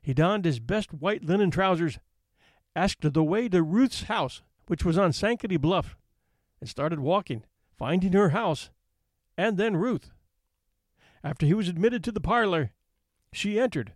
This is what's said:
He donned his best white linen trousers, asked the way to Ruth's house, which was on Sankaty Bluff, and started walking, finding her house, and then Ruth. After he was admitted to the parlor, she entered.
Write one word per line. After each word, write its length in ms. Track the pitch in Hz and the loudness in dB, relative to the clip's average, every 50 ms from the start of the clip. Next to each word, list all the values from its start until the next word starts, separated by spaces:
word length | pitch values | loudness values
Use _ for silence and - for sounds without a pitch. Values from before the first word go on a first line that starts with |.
He 120 | - 139 131 | -4 -2 0
donned 320 | 131 156 180 208 214 180 | 2 2 2 2 0 0
his 140 | 170 139 117 | 0 -2 -2
best 340 | 113 123 190 214 196 - - | -4 -4 -4 -4 -4 -6 -10
white 320 | 139 147 190 214 - - | -6 -4 -4 -4 -4 -2
linen 260 | 151 180 202 208 180 | 0 2 2 2 2
trousers, 480 | 143 170 190 190 180 165 170 160 117 - _ _ _ _ _ _ _ _ _ _ _ _ _ _ _ | 2 2 2 2 2 0 0 -4 -4 -8 _ _ _ _ _ _ _ _ _ _ _ _ _ _ _
asked 380 | 170 175 202 - _ - 151 131 | -2 0 0 -2 _ -2 0 2
the 100 | 160 160 | 2 2
way 260 | 151 180 220 247 233 | 2 0 -2 0 2
to 120 | 180 180 | 2 2
Ruth's 420 | 165 156 175 226 269 247 - - - | 2 2 4 2 2 2 0 -6 -6
house, 380 | - - 214 151 127 - - _ _ _ _ _ | -4 -2 -2 -2 -4 -6 -14 _ _ _ _ _
which 180 | - 175 - - | -6 -4 -2 0
was 120 | 180 156 | 2 4
on 140 | 185 202 170 | 4 4 4
Sankaty 480 | 143 - - 214 240 - - 208 185 156 | 2 2 0 0 0 -2 -2 -2 0 0
Bluff, 360 | 131 160 190 175 - - - _ _ _ _ _ _ _ _ _ _ _ _ _ | 2 2 2 0 -2 -4 -12 _ _ _ _ _ _ _ _ _ _ _ _ _
and 100 | - 110 | -16 -14
started 300 | - - 139 160 165 151 | -6 -4 -2 -2 -2 -2
walking, 440 | 131 143 180 202 - - 131 113 - _ _ _ _ _ _ | 0 0 0 0 0 -4 -10 -10 -10 _ _ _ _ _ _
finding 360 | _ - 127 165 190 180 196 180 | _ -4 -2 0 0 2 2 4
her 160 | 196 208 170 | 4 4 4
house, 420 | 139 220 233 185 151 - - - _ _ _ _ _ _ _ _ _ _ _ _ _ | 2 2 0 -2 -2 -4 -8 -18 _ _ _ _ _ _ _ _ _ _ _ _ _
and 200 | - 185 226 214 | -2 0 0 0
then 200 | 180 214 226 202 | 0 0 0 0
Ruth. 340 | 160 202 254 226 - - - - _ _ _ _ _ _ _ _ _ _ _ _ _ _ _ _ _ _ _ _ _ - | 0 0 0 -2 -4 -6 -12 -20 _ _ _ _ _ _ _ _ _ _ _ _ _ _ _ _ _ _ _ _ _ -8
After 220 | 143 - - 160 | -8 -4 0 2
he 80 | 143 180 | 2 2
was 140 | 220 202 | 2 0
admitted 360 | 175 175 160 190 233 240 233 156 | -2 -2 2 2 2 2 0 -4
to 80 | 240 | -4
the 100 | 208 208 | -6 -4
parlor, 500 | 147 160 220 240 226 202 175 160 143 104 _ _ _ _ _ _ _ _ _ _ _ _ | -2 0 2 2 2 2 2 0 -2 -2 _ _ _ _ _ _ _ _ _ _ _ _
she 280 | - - - 202 208 214 | -10 -6 -4 -2 0 0
entered. 340 | 254 247 - 147 110 101 87 | 0 0 -2 -4 -6 -6 -12